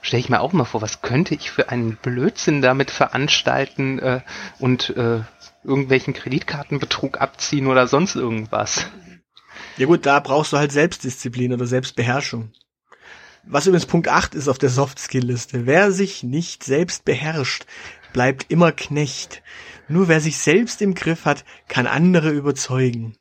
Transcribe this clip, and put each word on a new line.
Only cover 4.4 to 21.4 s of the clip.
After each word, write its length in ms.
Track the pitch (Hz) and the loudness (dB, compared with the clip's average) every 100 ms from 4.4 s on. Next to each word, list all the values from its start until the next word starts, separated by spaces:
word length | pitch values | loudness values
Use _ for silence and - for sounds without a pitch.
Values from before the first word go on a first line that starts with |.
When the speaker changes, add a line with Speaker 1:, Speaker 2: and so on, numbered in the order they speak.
| - - | -16 -4
Speaker 1:
und, 320 | 131 127 - | 0 0 0
äh, 300 | - 117 117 110 _ - _ - | -2 0 0 -4 _ -20 _ -2
irgendwelchen 480 | 139 135 131 - | -2 2 2 0
Kreditkartenbetrug 1040 | 139 - 131 - 147 - 143 - - - - | -8 -4 -4 -4 -8 -6 -6 -4 -4 -4 -4
abziehen 480 | 135 - - 147 135 | -4 -4 -4 0 2
oder 200 | 131 123 | 4 4
sonst 280 | 139 190 135 | 2 2 -2
irgendwas. 720 | 127 113 110 107 104 - - - - - _ _ _ - - - | -2 -4 -4 -4 -2 -4 -6 -12 -20 -20 _ _ _ -20 -18 -2
Speaker 2:
Ja 80 | 135 | 2
gut, 200 | 170 139 | 4 6
da 160 | 143 | 2
brauchst 320 | 143 139 151 | 4 0 2
du 40 | 143 | 0
halt 140 | 147 | 2
Selbstdisziplin 800 | 143 170 - 131 - 131 120 123 | 2 2 0 -8 -6 -8 -4 -2
oder 120 | 123 123 | -2 0
Selbstbeherrschung. 880 | 127 127 - 117 131 143 120 110 _ _ _ _ - - - - - - | -2 -2 -4 -2 0 -2 -6 -10 _ _ _ _ -20 -20 -20 -20 -20 -4
Was 220 | 139 170 | 0 4
übrigens 180 | 175 - | 2 4
Punkt 220 | 170 165 | 0 2
acht 280 | 160 - 160 | 0 0 -4
ist 120 | 139 | -2
auf 100 | 131 | 2
der 120 | 139 | 2
Soft-Skill-Liste. 960 | 123 135 - - 131 123 120 - 123 120 | 2 -2 -4 -4 -2 0 -4 -4 -4 2
Wer 260 | 151 202 | 4 4
sich 320 | 190 196 - | 2 -2 -4
nicht 400 | 123 143 170 - | -6 -4 -6 -10
selbst 400 | - 135 175 - | -2 0 0 -2
beherrscht, 640 | - 143 156 160 127 - - - - - - | -2 -2 -2 -4 -4 -6 -10 -20 -20 -20 -8
bleibt 360 | 131 127 135 - | 0 0 0 -2
immer 220 | 160 170 | 4 4
Knecht. 680 | 156 - 143 147 - - - - - - - - | 2 -6 -4 -4 -6 -12 -16 -20 -20 -20 -20 -2
Nur 180 | 160 190 | 2 4
wer 140 | 160 | 4
sich 160 | 156 - | 2 -2
selbst 440 | - 180 233 - | 4 4 2 0
im 140 | 202 175 | -2 0
Griff 300 | - 165 151 | -2 -2 0
hat, 180 | 143 | -2